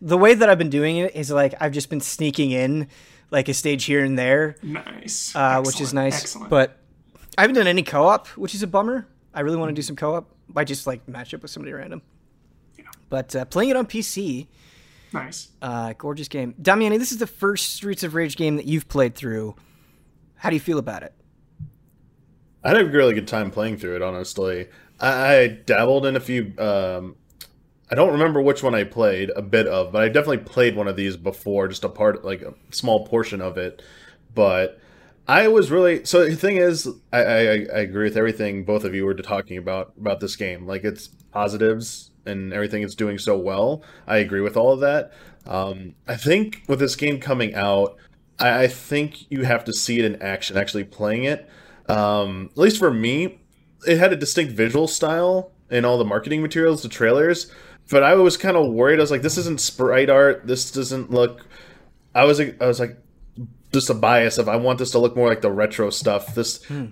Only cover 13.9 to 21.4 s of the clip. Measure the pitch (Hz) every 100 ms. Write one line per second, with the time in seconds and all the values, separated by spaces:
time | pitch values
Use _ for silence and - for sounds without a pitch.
13.9 | 220 - 190 185 127 156 _ _ _ _
14.9 | _ _ 156 127 - - _ 131 120 113
15.9 | 113 147 147 143 143 123 135 156 208 214
16.9 | 220 254 226 226 - 196 202 - - 202
17.9 | 190 170 160 156 139 156 147 143 156 -
18.9 | 143 123 - 123 110 107 - _ _ _
19.9 | _ _ _ _ _ 196 156 175 151 117
20.9 | 95 - _ _ _